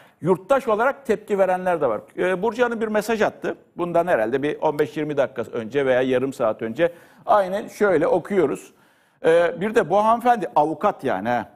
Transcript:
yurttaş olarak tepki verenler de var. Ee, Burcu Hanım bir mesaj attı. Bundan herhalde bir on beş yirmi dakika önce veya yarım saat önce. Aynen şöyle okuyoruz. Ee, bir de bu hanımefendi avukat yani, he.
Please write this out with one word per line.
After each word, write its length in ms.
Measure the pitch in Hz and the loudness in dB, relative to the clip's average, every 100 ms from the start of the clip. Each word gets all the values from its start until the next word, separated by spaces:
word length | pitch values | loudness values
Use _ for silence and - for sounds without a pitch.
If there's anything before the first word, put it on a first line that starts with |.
| - _ | -20 _
yurttaş 480 | 156 185 - 269 240 | -2 -2 2 0 2
olarak 380 | 208 247 269 - | 0 0 -2 -4
tepki 320 | 208 - 202 | -4 -2 0
verenler 420 | 190 185 180 170 | 2 2 0 0
de 60 | 139 | 0
var. 140 | 107 - - | -2 -6 -4
Ee, 240 | 180 185 | -2 0
Burcu 220 | 220 220 | -2 0
Hanım 160 | 240 233 | -2 0
bir 80 | 220 | -2
mesaj 340 | 214 202 226 | -2 -2 0
attı. 340 | 180 - - - _ - | 0 -2 -8 -10 _ -8
Bundan 300 | 175 170 175 | -2 0 2
herhalde 360 | 147 110 135 | 2 0 -2
bir 180 | 143 147 | -2 -2
on 180 | 156 147 | -2 0
beş 180 | 147 160 | -2 -2
yirmi 200 | 151 143 | -4 -2
dakika 260 | 127 - 107 | -2 -4 -8
önce 340 | 120 110 135 135 | -8 -4 -2 2
veya 160 | 127 | 2
yarım 300 | 131 127 135 | 2 0 -2
saat 300 | 127 117 107 | -2 -2 -2
önce. 300 | 113 113 170 170 - _ - | -6 -2 -2 -2 -20 _ 0
Aynen 420 | 208 185 196 - | 2 2 -4 -8
şöyle 380 | - 202 165 165 | -2 2 2 2
okuyoruz. 640 | 180 - 202 143 185 - _ _ _ _ _ | 0 0 0 0 -2 -10 _ _ _ _ _
Ee, 360 | 165 165 170 165 | 2 4 2 -2
bir 140 | 202 | 0
de 160 | 220 160 | 0 2
bu 60 | 196 | 2
hanımefendi 540 | 214 233 240 240 170 - | 2 2 2 0 0 0
avukat 480 | 156 156 208 185 | 0 0 -2 -2
yani, 240 | 131 95 110 | -4 -2 -2
he. 160 | 123 - | -4 -4